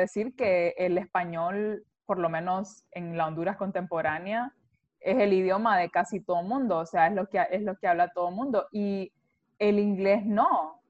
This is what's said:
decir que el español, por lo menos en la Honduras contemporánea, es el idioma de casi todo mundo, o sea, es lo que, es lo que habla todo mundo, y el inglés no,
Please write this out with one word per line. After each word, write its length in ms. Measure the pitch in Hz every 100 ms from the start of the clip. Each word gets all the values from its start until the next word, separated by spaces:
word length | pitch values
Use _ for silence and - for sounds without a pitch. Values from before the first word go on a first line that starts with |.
decir 340 | 185 202 240
que 400 | - 220 180 175 -
el 180 | 180 175
español, 880 | 202 185 175 165 170 202 214 208 - _ -
por 120 | 185
lo 100 | 165
menos 540 | 165 180 185 202 - _
en 240 | 175 170 170
la 80 | 156
Honduras 300 | 160 170 202
contemporánea, 960 | 196 185 180 165 156 160 190 220 180 _ _ _ _ _
es 180 | - 247
el 140 | 202
idioma 440 | 190 185 196 226 190
de 140 | 175
casi 300 | 175 180 190
todo 220 | - 175
mundo, 360 | 185 269 240 165
o 80 | 165
sea, 220 | - 214
es 60 |
lo 120 | 202 202
que, 160 | 190 170
es 120 | 190
lo 140 | 208 190
que 120 | 185
habla 240 | 170 175
todo 160 | 180 175
mundo, 380 | 190 277 208 -
y 400 | 208 202 196 185 _ _ _ _ -
el 200 | 208 202
inglés 440 | 208 190 196 214
no, 560 | 208 208 330 - - -